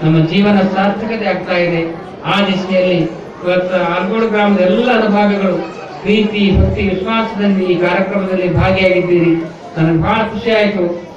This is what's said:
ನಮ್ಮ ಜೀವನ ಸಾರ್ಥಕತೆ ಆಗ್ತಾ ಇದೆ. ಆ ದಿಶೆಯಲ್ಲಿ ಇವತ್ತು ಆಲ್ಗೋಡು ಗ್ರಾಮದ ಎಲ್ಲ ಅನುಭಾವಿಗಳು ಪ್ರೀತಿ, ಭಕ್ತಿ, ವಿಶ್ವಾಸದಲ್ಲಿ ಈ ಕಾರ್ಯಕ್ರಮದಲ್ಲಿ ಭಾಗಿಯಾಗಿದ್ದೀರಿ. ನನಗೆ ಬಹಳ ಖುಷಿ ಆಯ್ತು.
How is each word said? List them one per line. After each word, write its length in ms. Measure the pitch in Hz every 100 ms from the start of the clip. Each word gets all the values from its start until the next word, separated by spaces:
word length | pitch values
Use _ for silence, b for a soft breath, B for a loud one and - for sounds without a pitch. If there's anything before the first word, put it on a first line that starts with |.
ನಮ್ಮ 220 | 160 160 160
ಜೀವನ 340 | 190 208 202
ಸಾರ್ಥಕತೆ 640 | 185 190 196 214 226 226 196
ಆಗ್ತಾ 320 | 185 - 180
ಇದೆ. 380 | 175 170 165 - - - 156
ಆ 160 | 190
ದಿಶೆಯಲ್ಲಿ 560 | 196 185 - 185 180 175 160 - - - 180
ಇವತ್ತು 460 | 180 180 185 185
ಆಲ್ಗೋಡು 340 | 185 190 226 226
ಗ್ರಾಮದ 320 | 208 208 196
ಎಲ್ಲ 420 | 190 214 247 226
ಅನುಭಾವಿಗಳು 560 | 214 202 208 202 190 170 - - - -
ಪ್ರೀತಿ, 500 | 190 214 202 208 190 165
ಭಕ್ತಿ, 220 | 202 -
ವಿಶ್ವಾಸದಲ್ಲಿ 840 | 190 180 220 226 214 196 202 190 180
ಈ 100 | 175
ಕಾರ್ಯಕ್ರಮದಲ್ಲಿ 760 | 175 180 190 202 185 185 175
ಭಾಗಿಯಾಗಿದ್ದೀರಿ. 960 | 160 180 190 185 185 175 175 165 165 - - - -
ನನಗೆ 260 | 160 165
ಬಹಳ 200 | 170 220
ಖುಷಿ 280 | 214 208 -
ಆಯ್ತು. 520 | 214 208 196 175 - -